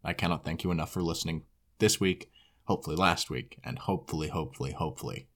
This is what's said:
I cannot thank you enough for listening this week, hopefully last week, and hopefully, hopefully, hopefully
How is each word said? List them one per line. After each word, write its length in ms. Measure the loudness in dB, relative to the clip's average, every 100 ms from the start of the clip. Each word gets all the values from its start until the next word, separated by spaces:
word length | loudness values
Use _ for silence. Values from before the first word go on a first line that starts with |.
I 80 | -2
cannot 320 | 0 2 2
thank 200 | 0 -2
you 60 | 0
enough 220 | 0 0
for 100 | 0
listening 420 | 0 0 -2 -4 -8 _ _ _
this 200 | 4 6
week, 320 | 4 2 -4 _ _ _
hopefully 300 | -2 -2 0
last 360 | 4 4 4 0
week, 280 | -4 -8 -12
and 140 | -8 -6
hopefully, 500 | -2 -2 -2 -4 -2
hopefully, 440 | -2 -4 -6 -8
hopefully 560 | -4 -4 -4 -8 -8 -14